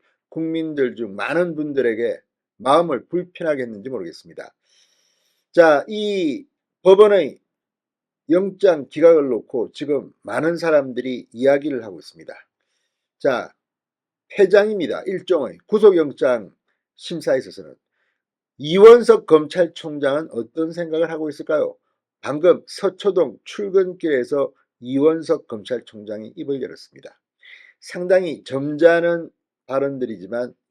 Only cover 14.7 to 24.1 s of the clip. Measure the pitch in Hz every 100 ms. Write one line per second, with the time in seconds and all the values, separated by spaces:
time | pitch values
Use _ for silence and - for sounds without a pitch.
14.7 | 208 131 87 - 185 - 170 113 85 _
15.7 | 208 208 175 151 117 185 120 90 _ _
16.7 | _ _ _ - 170 160 135 107 92 78
17.7 | 62 _ _ _ _ _ _ _ - 147
18.7 | 185 220 240 233 220 - 156 151 185 165
19.7 | - 165 147 139 143 160 117 117 160 160
20.7 | 170 165 156 160 156 156 139 156 - 85
21.7 | - _ _ _ _ 110 147 175 135 -
22.7 | - 190 185 202 180 143 - - - 202
23.7 | 190 185 180 165